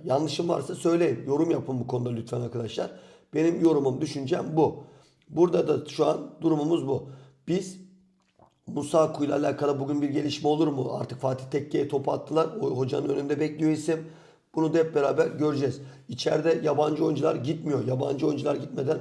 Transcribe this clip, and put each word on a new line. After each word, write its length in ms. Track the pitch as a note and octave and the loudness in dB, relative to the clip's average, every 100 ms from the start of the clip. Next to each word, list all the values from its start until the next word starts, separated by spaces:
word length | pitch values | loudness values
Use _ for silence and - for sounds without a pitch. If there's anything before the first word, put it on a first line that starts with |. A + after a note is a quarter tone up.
Yanlışım 440 | E3 C3+ D#3 - E3+ | -2 0 0 -2 -2
varsa 260 | E3+ - | -2 -4
söyleyin. 520 | F#3 E3+ E3+ E3 A#2+ A#2+ | -2 2 4 2 0 0
Yorum 240 | C#3+ E3 | 2 2
yapın 300 | D3 C3 B2+ | 0 -2 -4
bu 60 | A#2+ | -2
konuda 240 | B2 B2 | -4 -2
lütfen 300 | A#2 A2+ A#2+ | -6 -4 -6
arkadaşlar. 500 | A#2+ A#2 A2+ - G3 - - - _ | -4 -6 -6 -4 -6 -8 -20 -20 _
Benim 260 | D3+ E3 - | 0 2 4
yorumum, 400 | E3 D3 C3+ C3 | 4 4 2 0
düşüncem 440 | D3+ C#3+ C3 F3+ - D#3 | -4 -4 -2 -2 0 2
bu. 280 | C3 - - - _ _ - | 2 0 -12 -20 _ _ -6
Burada 400 | D3+ F3 E3+ D3+ | 2 4 4 2
da 200 | C3+ - | 0 -2
şu 180 | - D3+ | 0 2
an 240 | D#3 C3 - | 2 -4 -4
durumumuz 480 | E3 D#3 D3 E3 C3+ | 0 2 2 0 0
bu. 200 | C3+ - - - _ - | -4 -6 -16 -20 _ -4
Biz 380 | F3+ - - - - _ _ _ _ - _ - | -2 -4 -12 -20 -20 _ _ _ _ -20 _ -10
Musa 340 | B2 C#3+ E3 | -6 0 2
Aku 240 | D#3 D#3+ | 2 0
ile 100 | C#3+ | -2
alakalı 460 | D3 D3 C#3 C#3+ C#3 | 0 0 0 0 0
bugün 220 | C#3 D3 | -2 0
bir 60 | C#3+ | 0
gelişme 400 | C#3 C#3 - D3 | 0 -2 0 2
olur 200 | D3+ D3+ | 2 2
mu? 240 | C3+ B2+ B2 | 0 -4 -4
Artık 200 | B2+ B2 | -8 -4
Fatih 240 | C3 C3 | -2 -2
Tekke'ye 440 | - D3 D3 D3+ D3 | -4 -4 -2 -2 0
topu 240 | C#3+ C#3+ | -2 0
attılar. 360 | C#3+ - D3+ D#3+ A3 | -2 0 0 0 0
O 100 | C#3 | -2
hocanın 380 | B2 C3+ C#3+ D3 | -2 0 0 0
önünde 320 | C#3+ C#3+ D3 | -2 -2 0
bekliyor 300 | D3+ D#3 D#3 | -2 0 0
isim. 280 | D3 E3+ D#3+ D#3+ - - _ _ | 2 0 -2 -4 -16 -20 _ _
Bunu 200 | - D#3+ | -2 2
da 40 | E3 | 2
hep 160 | D#3+ | 2
beraber 320 | D3+ C#3 D3 D#3+ | 2 2 2 2
göreceğiz. 540 | - D3+ C3+ C3+ - - - - | 2 0 0 -2 -4 -10 -18 -12
İçeride 520 | A2+ D#3 D3+ D#3+ D#3+ | -6 0 2 2 2
yabancı 400 | - D3 D3+ D#3 | 2 2 2 2
oyuncular 300 | D#3+ C#3 D#3 | 0 2 0
gitmiyor. 520 | D#3+ B2 E3 F3+ C3+ A#2 | 0 -2 -4 -2 -2 0
Yabancı 400 | B2+ C#3+ C#3 D3+ | 0 -2 0 0
oyuncular 280 | C#3 D3 | 0 0
gitmeden 440 | C3+ C#3+ - C3+ D#3 | -2 -4 -4 -2 -2